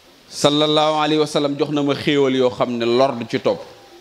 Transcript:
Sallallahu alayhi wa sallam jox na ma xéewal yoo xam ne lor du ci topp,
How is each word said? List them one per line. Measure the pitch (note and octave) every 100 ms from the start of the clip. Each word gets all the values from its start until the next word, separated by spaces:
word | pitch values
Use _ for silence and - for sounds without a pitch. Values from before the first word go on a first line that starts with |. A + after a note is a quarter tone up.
| - - -
Sallallahu | - C#3+ D3 D3+ D3+ D#3 D#3
alayhi | D3+ D#3
wa | D3+
sallam | D#3+ C#3+ C#3+
jox | D3
na | D3+
ma | C#3+
xéewal | C3 D#3+ C#3+ C3+ C3
yoo | B2+
xam | G#2+ B2 A#2+
ne |
lor | A#2 A#2+ C3+ A#2+
du | A2+
ci | A#2+
topp, | A#2+ F#2+ - - - -